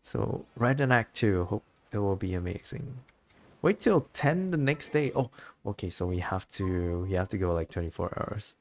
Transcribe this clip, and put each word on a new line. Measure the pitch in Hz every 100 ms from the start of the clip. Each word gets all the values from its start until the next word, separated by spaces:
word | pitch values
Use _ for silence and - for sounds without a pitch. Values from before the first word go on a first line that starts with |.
So | - 117 - - - -
Raiden | 120 135 135
Act | 123 107 -
Two, | 110 92 87
hope | 104 _ _ _
it | 104
will | 101 95
be | 95
amazing. | 92 90 85 - - - - - _ _ - - -
Wait | 156 214
till | - 185
ten | - - 147 165 190
the | 170
next | 139 147 -
day. | 147 139 -
Oh, | 127 - - - 104
okay, | 104 92
so | - 90
we | 90
have | 90 92 -
to, | - 95 90 87 87 92
we |
have | 92 95
to | 101
go, | 90
like, | 85 82
twenty-four | - 85 - 87 -
hours. | - 107 - -